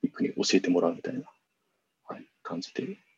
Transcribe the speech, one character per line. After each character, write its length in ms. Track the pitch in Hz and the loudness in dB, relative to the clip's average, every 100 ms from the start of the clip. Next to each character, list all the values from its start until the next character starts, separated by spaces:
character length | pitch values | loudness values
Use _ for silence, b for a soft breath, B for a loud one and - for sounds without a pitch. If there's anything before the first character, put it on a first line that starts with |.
う、 20 | - | -4
り 60 | |
く 60 | - | 0
く 60 | |
ん 40 | - | -2
に 60 | |
教 80 | - - | 0 4
え 60 | 95 | 4
て 80 | 90 | 4
も 120 | 87 | 4
ら 80 | 85 | 2
う 60 | - | 0
み 60 | |
た 100 | - | -6
い 20 | |
な、 80 | 82 - _ _ _ _ _ _ _ - | -6 -8 _ _ _ _ _ _ _ -12
は 120 | - | -12
い、 80 | - _ | -14 _
感 180 | - - | -8 -8
じ 120 | - | -8
で。 240 | - - 202 _ | -6 -6 -8 _